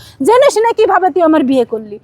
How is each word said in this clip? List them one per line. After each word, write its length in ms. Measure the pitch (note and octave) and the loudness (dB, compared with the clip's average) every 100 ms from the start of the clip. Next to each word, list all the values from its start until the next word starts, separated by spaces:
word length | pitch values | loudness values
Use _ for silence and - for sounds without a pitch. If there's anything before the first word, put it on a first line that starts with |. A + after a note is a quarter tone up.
| - - | -18 -6
জেনে 280 | C#4 B4 C#5 | 0 2 2
শুনে 220 | G#4 A4+ | 2 -2
কিভাবে 360 | A4 G#4+ F#4+ F#4 | 0 0 0 -2
তুই 120 | F#4 | 0
আমার 220 | E4 D#4 | 0 0
বিয়ে 220 | C4 C4+ A#3 | 0 -2 -2
করলি? 340 | A3 G#3+ G#3 | -6 -10 -18